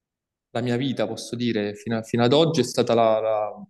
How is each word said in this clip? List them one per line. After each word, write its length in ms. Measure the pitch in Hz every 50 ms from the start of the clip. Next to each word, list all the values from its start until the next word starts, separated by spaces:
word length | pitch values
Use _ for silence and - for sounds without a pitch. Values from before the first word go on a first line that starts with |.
| _ _ _ _ _ _ _ _ _ _
la 120 | - 120
mia 140 | 120 123 120
vita, 300 | 120 139 135 113 - 110
posso 300 | 107 113 110 - - 123
dire, 400 | 120 123 117 110 107 104 104 101
fino 220 | - - 117 117
a, 40 | 113
fino 220 | 110 - - 117 120
ad 100 | 120 139
oggi 280 | 151 165 160 160 165
è 20 | 120
stata 320 | 120 - 131 117 123 117
la, 240 | 117 113 110 110 110
la, 460 | 110 110 110 107 107 104 101 101 101